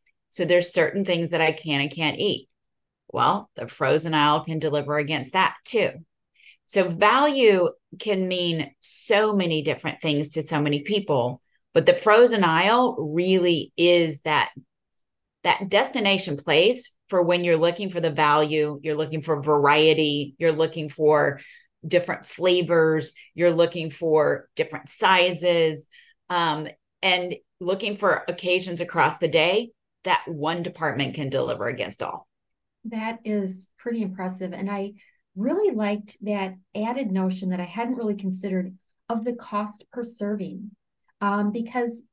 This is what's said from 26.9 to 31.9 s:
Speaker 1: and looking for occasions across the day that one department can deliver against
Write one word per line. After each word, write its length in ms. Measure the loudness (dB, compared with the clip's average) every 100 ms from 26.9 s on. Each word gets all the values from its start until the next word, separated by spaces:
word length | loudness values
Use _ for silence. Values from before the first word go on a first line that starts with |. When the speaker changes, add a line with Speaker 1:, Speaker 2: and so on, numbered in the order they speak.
| _
Speaker 1:
and 320 | 0 0 -2 -8 _ -8
looking 360 | -4 -2 -4 -2
for 280 | 0 0 -2
occasions 540 | -6 0 0 -2 -6
across 340 | -4 2 0 2
the 120 | 0
day 420 | 2 2 0 -2 _ _ _
that 180 | 0 0 -2
one 360 | -6 -4 -4
department 520 | -6 -4 -4 -2 -6
can 160 | -6 -4
deliver 360 | -2 -2 -4 -6
against 360 | -6 -8